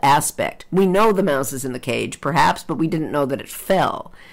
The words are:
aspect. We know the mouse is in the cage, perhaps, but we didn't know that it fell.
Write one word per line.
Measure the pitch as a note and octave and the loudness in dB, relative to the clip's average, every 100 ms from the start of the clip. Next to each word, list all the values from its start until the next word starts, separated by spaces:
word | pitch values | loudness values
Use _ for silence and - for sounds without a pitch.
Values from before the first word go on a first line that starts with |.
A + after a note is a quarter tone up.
aspect. | C#3 C#3+ - - F#2 - - | 4 4 2 -4 -6 -6 -2
We | F3+ F#3+ | 2 4
know | F#3+ A3+ | 4 4
the | F#3+ | 4
mouse | E3 C3+ C3+ | 2 0 -2
is | C3+ | -6
in | C3 | -6
the | B2+ | -6
cage, | - A#2 A2 - | -4 -4 -4 -6
perhaps, | C#3 D3+ F3+ F3+ - | -2 2 2 0 -6
but | D#3+ | -2
we | D#3+ | -2
didn't | D#3+ C3+ | -2 -2
know | C#3+ C3+ | -2 -2
that | C3+ | -2
it | - | -8
fell. | - - F#3+ C3 - - - - | -12 0 0 0 -4 -12 -18 -20